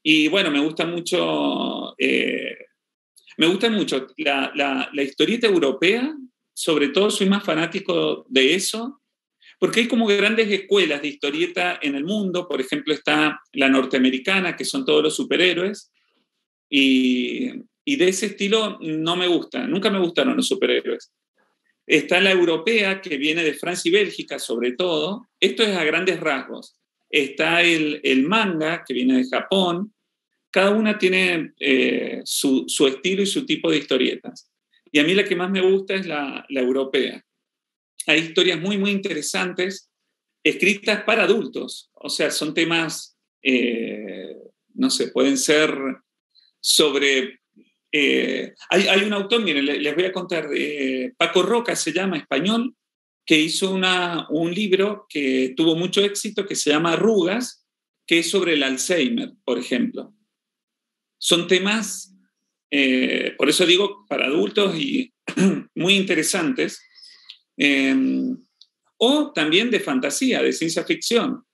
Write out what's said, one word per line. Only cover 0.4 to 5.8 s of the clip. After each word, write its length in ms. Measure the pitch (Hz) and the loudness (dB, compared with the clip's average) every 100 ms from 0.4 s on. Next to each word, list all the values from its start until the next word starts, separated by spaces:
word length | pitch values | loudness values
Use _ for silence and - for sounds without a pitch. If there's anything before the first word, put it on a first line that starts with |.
| 175 | 2
me 100 | 143 | 0
gusta 260 | 151 160 170 | 0 -2 -4
mucho, 1080 | 175 170 180 165 156 143 139 135 - - - | -4 -2 -2 0 0 -2 -2 -4 -6 -10 -2
eh, 580 | 135 131 - - - - - _ _ _ _ _ - - | 0 0 -2 -4 -8 -12 -20 _ _ _ _ _ -20 0
me 100 | 160 | 0
gusta 220 | 190 233 | 2 0
mucho 380 | 214 143 135 131 - | 0 -2 -4 -6 -6
la, 360 | 151 139 131 | -4 -2 -4
la, 360 | 143 139 135 - | -2 -2 -2 -4
la 100 | 143 | -4
historieta 460 | 139 - 156 226 226 | -4 0 0 2 2
europea, 680 | 180 143 - | 4 2 2